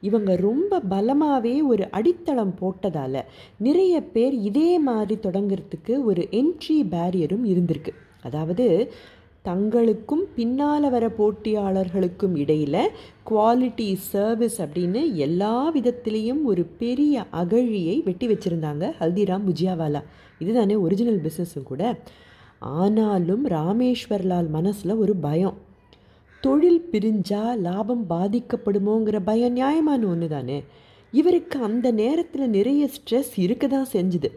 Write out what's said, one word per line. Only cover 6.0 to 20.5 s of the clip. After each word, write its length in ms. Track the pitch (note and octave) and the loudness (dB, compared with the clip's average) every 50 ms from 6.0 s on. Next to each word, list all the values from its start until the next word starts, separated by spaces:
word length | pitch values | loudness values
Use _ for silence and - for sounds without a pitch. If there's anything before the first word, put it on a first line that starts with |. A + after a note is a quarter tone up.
| C#4 | 2
ஒரு 240 | A3 F#3+ F3 E3 - | 0 0 0 -2 -2
என்ட்ரி 520 | - G#3+ C4 D#4+ F4 - - - D#4 D#4 C4+ F3+ | 0 0 0 0 0 -2 -4 0 0 0 2 0
பேரியரும் 540 | E3 E3+ E3+ F3+ F3+ F#3+ D#3+ D3 F#3 G#3+ B3+ | -2 -2 -2 0 0 0 0 0 0 -2 0
இருந்திருக்கு. 440 | A3 F#3 F3 F3+ E3 D#3+ D#3 - - - - - _ _ - - | 2 2 2 2 2 0 -4 -4 -10 -12 -12 -18 _ _ -16 -14
அதாவது, 720 | A#2+ A#2+ D3+ D#3+ D#3+ F3 F3+ B3+ A#3 E3+ F3+ A#3+ - - - - - - - - _ _ _ _ | -8 -6 -6 -4 -4 -2 2 4 4 4 4 2 0 -4 -18 -20 -20 -20 -20 -20 _ _ _ _
தங்களுக்கும் 800 | G3 F3 F#3 G3+ G#3+ G#3+ A#3+ A#3 A3+ G#3 A3 - - D4 D#4 G4 G4 - | -6 -2 -2 0 2 2 2 4 4 2 0 -2 -4 -2 -2 -2 -4 -4
பின்னால 540 | - A#3 A#3 B3 C4+ C#4+ D4 D4 D4 D4 C#4+ | -4 -2 -2 0 0 0 0 0 2 2 2
வர 180 | B3 A#3+ A3+ A3+ | 2 0 0 -2
போட்டியாளர்களுக்கும் 1300 | A3+ A3+ G#3 G#3 G#3 G#3+ - A3+ G#3+ G#3 G3+ G3 F#3+ F#3+ F#3+ F3+ E3+ G3+ F#3+ F3+ F3 - - G3 F3+ | 0 0 0 0 0 -2 -4 -2 -2 0 0 0 0 0 -2 -2 0 -2 -2 -2 -2 -2 -2 -2 0
இடையில 520 | C#3+ C#3+ C#3 D#3 D3+ D3+ C#3 C#3+ F#3 C4+ G#4+ A4 - - - - _ - - | 0 0 0 0 0 0 0 0 0 0 0 -2 -4 -20 -20 -20 _ -8 -2
குவாலிட்டி 640 | A3+ G#3+ G#3+ A3+ A#3+ B3 B3+ B3+ A3+ - A3+ G3+ F#3+ | 0 2 4 4 4 4 2 0 -2 -4 -4 -4 -4
சர்வீஸ் 680 | F#3 F#3 - - G3+ G3+ G#3+ A#3 A3 A#3+ A3+ - - F3+ | -4 -6 -4 -2 -2 0 0 0 0 0 -2 -2 -4 -8
அப்படின்னு 500 | D3 D3 F3 F3+ F3 F#3 A#3 D#4 E4+ A#3 | -6 -4 -4 -2 -2 0 0 -2 -2 0
எல்லா 640 | E3 C#3+ C#3 E3+ F3 G3 G#3+ A3+ A#3+ C4+ D#4+ E4 | 0 0 0 0 0 0 0 0 0 0 0 0
விதத்திலையும் 680 | D4 G#3+ A#3+ A#3+ B3 - A3+ G#3+ A3 A3 A3+ B3+ D4+ D#4 | 0 0 0 -2 -2 -4 -4 -4 -2 -2 -2 -2 -2 0
ஒரு 200 | B3+ G3+ F3 E3+ | 0 0 0 0
பெரிய 600 | E3+ - - A#3 A#3 B3 B3+ D4 D4 D4 B3 - - - | -4 -4 -6 -4 -4 0 2 2 2 2 0 -2 -6 -4
அகழியை 680 | D#3+ F3+ F3 G3+ A#3 B3+ A#3+ A3 G3+ F3 D#3+ F#3 D4 D#4+ | -4 -2 2 2 2 2 2 0 0 0 0 0 0 -2
வெட்டி 240 | G3+ F3+ F#3 - | -2 -4 -2 0
வச்சிருந்தாங்க 680 | A#3+ G#3+ - - F#3 E3+ E3+ D#3 D3+ D3 D3 E3+ A3+ E4 - | 0 0 0 0 -2 -2 -2 -2 -4 -4 -4 -4 -4 -4 -2
ஹல்திராம் 420 | - E3 F3 F#3+ G#3 G3 F#3 F#3+ G#3 F#3+ | -2 -2 0 0 0 0 0 -2 0 -2
புஜியாவாலா. 540 | E3+ D3 E3 F#3+ F#3 E3 E3 D3+ D3 D3 - - - - - - _ _ | 0 0 0 -2 0 -2 -2 -2 -2 -4 -6 -10 -20 -20 -20 -20 _ _
இதுதானே 380 | D#3 F3+ | -4 0